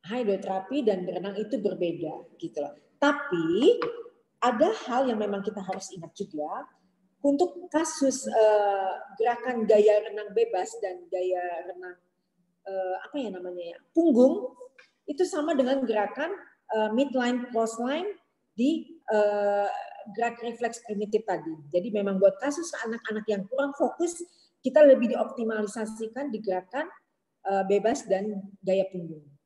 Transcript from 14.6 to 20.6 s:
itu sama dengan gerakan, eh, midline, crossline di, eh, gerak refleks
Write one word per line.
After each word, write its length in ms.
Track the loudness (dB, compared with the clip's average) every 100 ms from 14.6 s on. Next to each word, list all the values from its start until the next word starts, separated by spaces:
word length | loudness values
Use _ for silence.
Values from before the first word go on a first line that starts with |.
| -20 _ -20 _ -12
itu 160 | -2
sama 320 | -2 0 -2
dengan 320 | 0 2 0 0
gerakan, 480 | 0 -2 -4 -6 -6 -14 _ _
eh, 160 | -2 0
midline, 560 | 0 0 0 0 -2 -2
crossline 560 | -2 -2 -2 -4 -4 -4 -10 _ _ _ -2
di, 400 | 0 0 -6 -18 -2
eh, 640 | 2 2 2 0 2 0 -4 -10 -14 -12 -4
gerak 240 | -4 -4
refleks 400 | -10 -6